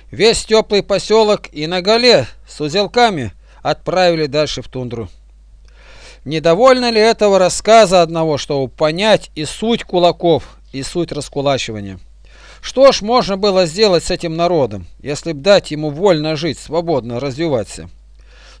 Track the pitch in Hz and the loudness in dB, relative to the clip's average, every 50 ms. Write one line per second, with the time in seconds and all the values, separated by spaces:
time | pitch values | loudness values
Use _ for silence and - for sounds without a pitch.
0 | - - - 113 185 233 208 - - - 214 220 214 - 107 202 - - 202 185 | -20 -18 -4 2 2 2 2 2 -2 0 0 0 2 2 0 -2 0 0 -2 -4
1 | - - 208 226 220 208 208 - - - - 147 151 160 185 185 175 196 220 226 | 0 0 2 2 4 2 0 -2 -2 -10 -10 -10 -8 -6 -6 -4 0 0 0 2
2 | 240 247 220 160 120 - - - - - - - 151 151 143 196 202 180 - 240 | 4 4 4 4 2 -2 -8 -16 -20 -20 -12 -8 -8 -4 -4 -4 -4 -2 0 2
3 | 240 226 196 151 123 104 - - - - - - - 139 151 - - - 156 185 | 2 2 0 -2 -6 -8 -10 -12 -20 -20 -20 -8 -6 -6 -6 -4 -6 -4 -2 2
4 | 185 175 170 160 156 143 127 151 151 135 - 139 123 - - 131 127 120 117 117 | 2 2 2 0 -2 -2 -2 -2 -2 -2 -4 -10 -12 -12 -10 -10 -10 -8 -8 -10
5 | 110 - - - - - - - - - - - - - - - - - - - | -10 -12 -14 -20 -20 -20 -20 -20 -20 -20 -20 -20 -20 -20 -20 -20 -20 -20 -20 -20
6 | - - - - - 127 151 160 143 165 165 185 247 262 254 254 247 240 233 214 | -20 -20 -20 -16 -10 -6 -6 0 2 2 2 6 6 4 4 4 2 0 0 2
7 | 214 226 226 - 208 208 196 190 185 170 - - - 208 220 226 220 175 185 180 | 2 2 2 2 2 2 4 4 2 2 0 -2 2 4 6 6 6 6 6 4
8 | 170 160 165 165 160 160 147 135 - - 151 139 135 123 - - 160 156 160 175 | 2 2 0 -2 -2 -2 -2 -4 -4 -4 -4 -4 -4 -6 -4 -2 -2 -2 0 0
9 | 202 220 202 165 - - - - 151 - - - 214 226 233 - - - - 175 | 2 2 2 2 0 -6 -10 -10 -10 -10 -8 -6 -2 -2 -2 -2 -4 -4 -2 2
10 | 175 175 165 - - 170 160 127 - - - - - - - 131 139 - - 180 | 2 2 0 2 0 0 0 0 0 -6 -16 -20 -20 -16 -12 -12 -12 -8 -6 -6
11 | 170 160 156 151 135 - - 143 139 143 135 123 - - 110 104 101 98 95 92 | -6 -6 -6 -10 -10 -8 -8 -4 -2 -2 -2 -2 -4 -8 -10 -10 -10 -12 -14 -16
12 | - - - - - - - - - - - - - - - 247 269 269 233 - | -18 -20 -20 -20 -20 -20 -20 -20 -20 -20 -20 -18 -16 -8 2 4 6 6 6 4
13 | 190 214 240 254 185 175 196 190 202 208 185 185 185 165 151 190 220 208 180 160 | -2 0 0 0 0 0 -4 -2 0 0 2 2 0 0 0 0 2 2 2 0
14 | - - 185 160 - 170 160 165 170 175 180 160 135 110 107 98 87 - - - | 0 -2 -6 -4 -4 -6 -4 -2 0 0 2 0 0 -2 -4 -8 -12 -16 -20 -16
15 | - 127 147 143 - 170 160 143 139 196 202 180 - - 156 151 156 151 143 151 | -10 -10 -10 -8 -8 -8 -10 -4 2 2 4 4 2 -2 -6 -6 -6 -6 -6 -2
16 | 190 208 175 151 151 156 160 143 160 165 123 - - - 139 165 175 165 165 131 | 0 2 2 2 0 -4 -4 -4 -4 -6 -6 -8 -10 -6 -6 -4 -2 -2 -2 -2
17 | 110 120 120 120 135 143 123 131 170 165 139 117 98 - - - 80 90 - - | -4 -4 -8 -6 -6 -6 -6 -4 -4 -2 -2 -2 -4 -6 -10 -16 -16 -18 -20 -20
18 | - - - - - - - - - - - - | -20 -20 -20 -20 -20 -20 -20 -20 -20 -20 -20 -20